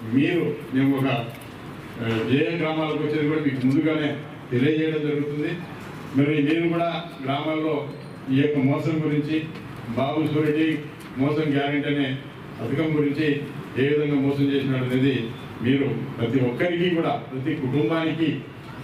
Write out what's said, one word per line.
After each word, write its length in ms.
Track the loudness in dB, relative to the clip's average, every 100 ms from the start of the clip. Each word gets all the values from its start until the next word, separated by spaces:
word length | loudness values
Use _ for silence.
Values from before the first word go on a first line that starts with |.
| 0
మీరు, 420 | 2 4 2 0 -4 -2
మేము 240 | 2 4 4
ఒక, 80 | 2
ఆ, 1200 | 0 -4 -10 -14 -14 -14 -14 -14 -6 -2 0 2
ఏ 260 | 2 2 0
గ్రామాలకు 460 | 0 0 0 0
వచ్చేది 240 | 0 0 2
కూడా 120 | 2
మీకు 260 | 0 2 2
ముందుగానే 500 | 4 2 2 0 -4 -8 -14 -2
తెలియజేయడం 520 | 2 4 4 2 0
జరుగుతుంది. 460 | 0 -2 -2 -2 -4 -4 -8 -12 -12 -12 -2 2
మరి 260 | 4 4
మీరు 260 | 4 4 2
కూడా 360 | 2 0 -2 -8 -8
గ్రామాల్లో 640 | -4 -2 -2 -2 0 -2 -4 -10 -14 -12 0
ఈ 100 | 4
యొక్క 180 | 4 4
మోసం 460 | 2 2 0 0
గురించి, 400 | 0 0 0 -2 -2 -12 -14 -12 -6
బాబు 380 | -2 0 0 0
షూరిటీ 440 | 2 2 2 2 0 -6 -14 -10 -2
మోసం 340 | 0 2 2
గ్యారెంటీ 360 | 2 2 0 0
అనే 300 | 0 0 -2 -8 -14 -14 -8
పథకం 380 | -4 0 0 2
గురించి 440 | 0 2 2 0 -2 -10 -6 0
ఏ 100 | 2
విధంగా 260 | 4 2
మోసం 300 | 2 2 2
చేసినాడు 400 | 2 2 2 0
అనేది 460 | 2 2 4 2 -2 -8 -12 -4
మీరు 260 | 2 2 2 -2 -6 -2
ప్రతి 200 | 0 2
ఒక్కరికి 540 | 2 2 0 2 2
కూడా, 160 | 2 0
ప్రతి 440 | -2 -4 -4 -2
కుటుంబానికి 880 | -2 0 2 2 2 0 0 0 0 -6 -14 -14 -14